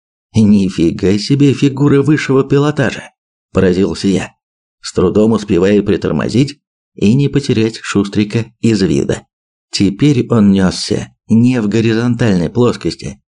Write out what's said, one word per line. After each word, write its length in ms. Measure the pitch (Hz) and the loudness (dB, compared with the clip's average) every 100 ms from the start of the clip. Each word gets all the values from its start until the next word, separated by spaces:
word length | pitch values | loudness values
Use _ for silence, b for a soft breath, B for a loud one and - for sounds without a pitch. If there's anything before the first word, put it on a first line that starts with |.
| _ _ _ 113 | _ _ _ 0
«Нифига 800 | 107 104 95 95 82 - 95 101 | 4 4 2 0 -2 0 -2 -2
себе 360 | - 139 143 | 0 0 2
фигура 480 | 123 143 127 143 139 | 2 -2 0 2 2
высшего 420 | 139 151 - 135 | 2 0 0 0
пилотажа!» – 680 | 135 139 147 147 117 - - _ _ _ _ | 0 0 0 -2 -4 -6 -14 _ _ _ _
поразился 540 | 95 92 90 95 80 101 | -2 0 2 0 -2 -2
я, 240 | 90 - _ _ _ _ _ | -2 -4 _ _ _ _ _
с 120 | - | -10
трудом 380 | - 92 95 110 | -2 0 2 2
успевая 500 | 110 - 90 95 104 | 0 0 0 2 2
притормозить 800 | 101 85 92 82 58 110 139 - _ _ _ - | 2 -2 -2 -4 -2 0 -2 -4 _ _ _ -4
и 180 | 101 | 0
не 160 | 127 143 | 2 0
потерять 500 | 143 139 113 110 - | 0 -2 0 -2 -4
Шустрика 640 | - 101 101 101 104 117 110 _ | -4 -2 -2 -2 -2 -2 -6 _
из 220 | 113 107 | 0 2
вида. 440 | 92 71 - - - _ _ _ _ | 2 0 -2 -6 -10 _ _ _ _
Теперь 560 | - 101 101 143 131 - | -2 -2 0 0 2 0
он 220 | 120 101 | 2 4
несся 580 | 98 92 82 - - - _ - | 4 2 -2 -4 -6 -6 _ -2
не 340 | 113 123 127 | 2 4 2
в 60 | 104 | 0
горизонтальной 840 | 110 113 110 120 120 120 92 80 | 0 0 0 0 0 0 0 0
плоскости, 720 | - 123 - - - - - | 0 0 0 -6 -8 -10 -16